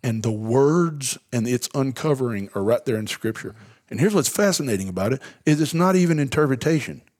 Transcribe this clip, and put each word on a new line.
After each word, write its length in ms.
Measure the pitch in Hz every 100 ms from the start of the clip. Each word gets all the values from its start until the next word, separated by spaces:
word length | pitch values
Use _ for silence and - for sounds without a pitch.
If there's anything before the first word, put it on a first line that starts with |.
And 180 | 123 113
the 100 | 113
words 840 | 107 110 123 143 165 170 151 131 - _
and 140 | 123 113
its 220 | 123 -
uncovering 760 | 139 135 123 160 135 127 104 98
are 100 | 101
right 220 | 101 120 -
there 120 | 110
in 100 | 107
Scripture. 480 | - 113 110 - - 104 _ _
And 100 | 107
here's 140 | 180
what's 160 | 202 139
fascinating 600 | - 202 175 143 101 95
about 220 | 92 98
it, 80 | 135 - -
is 160 | - 151
it's 140 | 156
not 220 | 165 185 185
even 240 | 180 156
interpretation. 840 | 139 151 151 131 143 160 - 73 _